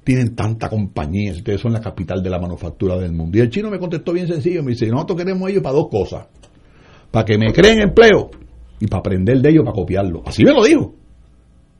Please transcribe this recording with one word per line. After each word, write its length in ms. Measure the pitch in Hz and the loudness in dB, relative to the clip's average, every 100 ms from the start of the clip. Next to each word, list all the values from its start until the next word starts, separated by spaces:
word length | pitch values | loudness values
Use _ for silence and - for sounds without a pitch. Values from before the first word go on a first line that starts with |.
| - | -2
tienen 280 | 127 113 | 0 0
tanta 360 | - 107 113 147 | -4 -6 -4 -4
compañía 640 | 110 92 - 73 98 104 | -4 -4 -6 -6 -4 -4
si 60 | 82 | -6
ustedes 200 | 113 101 | -6 -4
son 140 | 120 | -2
la 80 | 113 | -4
capital 420 | 101 - 85 92 | -6 -10 -8 -6
de 60 | 92 | -4
la 100 | 90 | -4
manufactura 580 | 90 82 85 - 95 90 | -6 -8 -12 -4 -2 -2
del 140 | 90 | -4
mundo?". 260 | 82 80 104 | -4 -2 0
Y 40 | |
el 80 | 120 | 2
chino 200 | 196 214 | 0 -6
me 80 | 185 | -8
contestó 360 | 180 160 185 | -6 -6 -4
bien 120 | 175 175 | -4 -4
sencillo, 380 | 160 170 170 | -4 -2 -2
me 80 | 135 | -4
dice, 160 | 117 110 | -2 -2
"Nosotros 320 | 147 160 175 | -2 -4 -6
queremos 300 | 180 185 185 | -4 -4 -2
ellos 120 | 196 | -2
para 140 | 143 143 | 0 -2
dos 140 | - | 0
cosas, 380 | 104 - - - _ - _ _ _ _ - - | -2 -4 -8 -16 _ -20 _ _ _ _ -20 -4
para 140 | - 107 | -2 0
que 120 | 107 | 0
me 140 | 110 | 2
creen 300 | 107 202 220 | 6 6 6
empleo 500 | 202 - 226 175 - - - - - - | 4 6 6 6 0 -14 -20 -20 -20 -8
y 80 | 107 | -4
para 140 | 95 | -4
aprender 400 | 95 95 95 131 | -2 0 2 4
de 80 | 147 | 4
ellos, 160 | 156 - | 4 2
para 100 | 117 | -2
copiarlo". 480 | - 92 98 82 - | -2 -2 -2 -6 -8
Así 200 | - 185 | 4 4
me 80 | |
lo 100 | 294 | 6
dijo. 320 | 226 311 - - _ - _ _ _ _ _ | 4 4 0 -10 _ -20 _ _ _ _ _